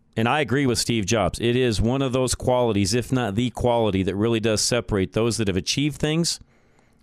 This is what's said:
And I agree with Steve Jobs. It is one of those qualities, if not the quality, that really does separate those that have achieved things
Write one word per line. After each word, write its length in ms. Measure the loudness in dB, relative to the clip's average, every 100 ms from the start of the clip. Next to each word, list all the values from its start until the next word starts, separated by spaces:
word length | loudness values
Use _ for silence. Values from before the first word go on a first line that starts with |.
| _
And 140 | -4 0
I 120 | 0
agree 260 | 0 0 2
with 120 | 0
Steve 280 | 0 -2 0
Jobs. 340 | 2 0 0
It 160 | 0 2
is 240 | 0 2
one 220 | 0 0
of 100 | 0
those 220 | 0 0
qualities, 580 | -2 0 2 2 2 0
if 180 | -2 0
not 240 | -2 0
the 140 | -2 -2
quality, 540 | -2 0 2 2 2
that 120 | 0
really 260 | 0 0 0
does 200 | 0 0
separate 540 | 0 -2 0 0 0
those 240 | 0 0 0
that 100 | 0
have 80 | -2
achieved 420 | -2 -2 -2 -2
things 400 | -2 0 -2 -4 -12 _ _ _ _ _